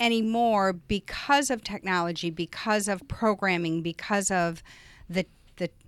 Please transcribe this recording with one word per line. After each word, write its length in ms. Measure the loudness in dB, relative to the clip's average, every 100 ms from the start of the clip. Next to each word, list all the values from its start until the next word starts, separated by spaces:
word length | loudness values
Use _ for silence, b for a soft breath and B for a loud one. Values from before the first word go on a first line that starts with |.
anymore, 720 | 0 2 2 2 2 4 2
because 760 | 0 -2 -4 -4 -8 2 2 2
of 120 | -4
technology, 680 | -6 -8 -2 0 0 -2 -6
because 560 | -4 -6 -6 0 0 0
of 180 | -4 -6
programming, 760 | -2 0 2 2 0 0 0
because 480 | -2 -6 -2 0 2
of 320 | 2 2 -2 -12 b b b b
the, 160 | -4 -4 _ -20 -8
the 120 | -8 -8